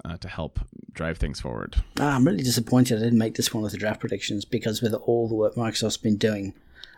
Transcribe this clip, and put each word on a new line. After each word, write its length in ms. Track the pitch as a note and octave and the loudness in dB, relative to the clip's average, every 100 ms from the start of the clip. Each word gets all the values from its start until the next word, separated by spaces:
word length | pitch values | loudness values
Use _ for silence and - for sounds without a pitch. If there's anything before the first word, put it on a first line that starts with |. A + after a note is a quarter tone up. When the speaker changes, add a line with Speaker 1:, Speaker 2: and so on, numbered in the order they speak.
Speaker 1:
uh, 120 | - E2 | -10 -10
to 120 | F2+ | -10
help 300 | - D#2+ - - - - | -8 -6 -6 -8 -12 -18
drive 260 | - E2 E2 | -8 -6 -2
things 220 | E2 C2+ | -4 -4
forward. 360 | C2+ A1+ G1+ - - - | -8 -8 -2 -2 -2 -2
Speaker 2:
Ah, 160 | C#3+ C3+ | 0 4
I'm 80 | |
really 180 | C3+ G3 | 4 4
disappointed 560 | B2+ A#2+ A2+ B2+ B2 A2 | 0 0 4 4 6 4
I 60 | |
didn't 140 | A2+ A#2 | 4 4
make 180 | A2 A2 | 4 0
this 180 | A#2 | -2
one 100 | A#2 | -2
of 60 | G#2+ | -4
the 80 | G2+ | -2
draft 220 | G#2 G#2+ | -4 -2
predictions, 440 | A2 G2+ - G#2 | -4 -4 -4 -6
because 380 | - A#2 A2+ G#2+ | -2 -2 -2 0
with 120 | A#2 | 0
all 340 | G#2+ - A#2 A2+ | 0 2 2 2
the 60 | |
work 200 | A2 G#2+ | 2 0
Microsoft's 420 | - A2+ - A2 - | 0 -2 0 -2 0
been 200 | A#2 G#2 | 0 2
doing 360 | A2 G#2+ G2 - - - - | 2 0 -6 -10 -20 -20 -20